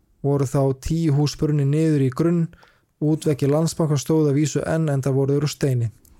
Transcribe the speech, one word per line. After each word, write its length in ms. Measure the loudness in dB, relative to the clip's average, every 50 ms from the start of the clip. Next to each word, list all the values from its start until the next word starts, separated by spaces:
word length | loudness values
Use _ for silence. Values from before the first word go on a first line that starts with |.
| _ _ _ _ -2
voru 200 | -2 0 0 0
þá 180 | 0 0 0 0 0 -2 -4
tíu 340 | -4 -4 -2 0 0 2 2
hús 220 | 2 0 0 -2
brunnin 340 | -2 -2 0 0 0 0 0
niður 360 | 2 2 2 2 2 2 2
í 40 | 0
grunn. 380 | 0 0 0 2 2 0 0 -2 -6 -14 -20 -20 _ _ _ _ _ _
Útveggi 480 | -2 0 0 0 0 -2 0 0 0 0
Landsbankans 540 | 2 2 0 -2 -2 -2 -2 0 0 -2 0
stóð 260 | 0 2 2 2 2
að 60 | 2
vísu 240 | 0 0 0 -2 -4 -2
enn, 220 | -2 -2 -2 0 0
enda 220 | -2 -2 -2 0
voru 220 | 0 0 0 0
þeir 140 | 0 0 -2
úr 20 | -2
steini. 420 | -4 -2 -2 0 0 0 -2 -4 -6 _ -20 -20 -14